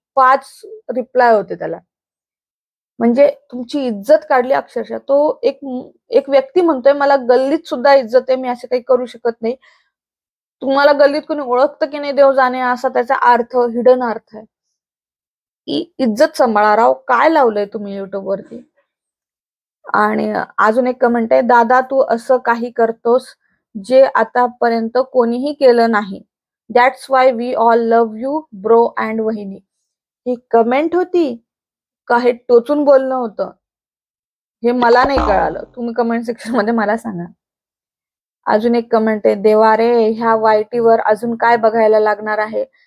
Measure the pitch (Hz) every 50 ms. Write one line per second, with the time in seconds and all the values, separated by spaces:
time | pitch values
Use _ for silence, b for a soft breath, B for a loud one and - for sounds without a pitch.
0 | _ _ _ 269 254 254 269 269 - - - _ - 381 440 427 _ - 226 254
1 | 240 - - 247 240 240 226 208 185 - - 180 165 160 165 165 _ _ _ _
2 | _ _ _ _ _ _ _ _ _ _ _ _ _ _ _ _ _ _ _ -
3 | 233 233 240 269 285 294 - - _ _ 247 247 247 - - 285 262 247 214 196
4 | 196 247 302 320 - - 285 254 247 254 277 277 - - - 240 214 - 226 226
5 | - - 277 285 - - - - - 277 269 - 277 269 247 254 - - _ _
6 | _ _ - - - 277 277 269 269 - _ 370 349 330 294 254 233 277 285 285
7 | 277 277 285 269 247 233 247 254 262 277 302 320 - - 311 247 240 285 277 277
8 | 240 214 240 254 247 262 254 262 254 254 247 240 - - 247 247 240 - 254 247
9 | 254 233 - 233 - 240 226 - 226 226 262 b b b b b b b b _
10 | _ _ _ _ _ _ _ _ _ _ _ _ 269 269 269 277 285 294 294 277
11 | 285 285 285 302 - - 311 294 277 240 247 247 277 285 - _ 311 277 285 294
12 | 285 285 269 269 277 269 269 269 262 254 254 254 254 247 247 233 269 262 240 247
13 | 240 247 262 - - 240 240 233 240 - 262 247 240 240 226 240 226 247 254 254
14 | 247 233 214 226 - _ 214 214 220 _ _ _ _ _ _ _ _ _ _ _
15 | _ _ _ _ _ _ _ _ _ _ _ _ _ - 285 294 339 - _ -
16 | 262 226 208 226 311 320 - - 269 233 214 208 208 214 208 220 233 254 262 262
17 | - - 247 233 269 320 320 302 262 226 208 208 202 202 - 214 208 202 196 196
18 | 196 190 202 196 196 196 196 190 - - 226 240 240 _ _ _ _ _ _ _
19 | _ _ _ _ _ _ _ _ _ _ _ _ _ _ _ _ _ - - 208
20 | 208 214 214 220 214 214 208 - - - _ - 196 214 220 254 247 254 247 -
21 | 240 240 240 240 226 226 254 262 254 233 247 240 233 226 254 262 262 262 277 269
22 | - - 233 233 - - 254 247 - 240 233 233 233 240 - - 226 220 226 -
23 | _ 233 240 262 240 - - _ _ _ _ _ _ _ _ 208 190 208 254 262
24 | 269 - - 226 220 - - 247 247 247 233 _ 240 233 226 226 226 226 - 254
25 | 262 254 - 254 233 233 240 247 262 294 294 - 285 247 233 233 233 226 226 208
26 | 214 190 196 - - _ _ _ _ _ _ _ _ - 220 247 240 269 262 -
27 | - - 269 262 254 269 240 226 240 254 247 - 226 233 226 233 233 226 226 233
28 | 233 220 214 214 247 269 294 311 302 _ 220 190 190 214 226 233 233 - - -
29 | 220 220 220 226 220 220 226 208 202 196 196 - _ _ _ _ _ _ _ _
30 | _ _ _ _ _ 247 247 240 _ _ - 233 226 233 254 277 320 330 339 359
31 | 370 370 359 349 330 262 233 233 _ _ _ _ _ _ _ _ _ _ _ _
32 | _ - 208 240 247 247 240 240 _ - 240 233 233 - 294 294 294 285 277 262
33 | 269 262 262 254 240 214 190 - 190 185 - _ _ _ _ _ _ _ _ _
34 | _ _ _ _ _ _ _ _ _ _ _ _ 226 240 247 254 240 233 240 247
35 | 262 277 277 254 - - 196 185 160 156 165 - - - _ 247 233 240 233 247
36 | 233 233 233 233 233 240 233 - - 226 240 233 202 226 233 226 208 202 220 226
37 | - 226 190 170 175 175 - _ _ _ _ _ _ _ _ _ _ _ _ _
38 | _ _ _ _ _ _ _ _ _ - 214 214 226 240 233 240 226 233 233 220
39 | 220 220 220 208 - 220 214 202 190 220 214 214 220 220 220 214 226 240 240 233
40 | 220 220 226 220 240 226 226 220 220 220 214 214 214 - 240 240 226 226 226 220
41 | - 214 214 202 240 233 233 233 240 233 233 233 226 220 220 233 220 214 220 214
42 | 214 214 208 208 214 214 214 208 214 220 220 208 214 - _ _ _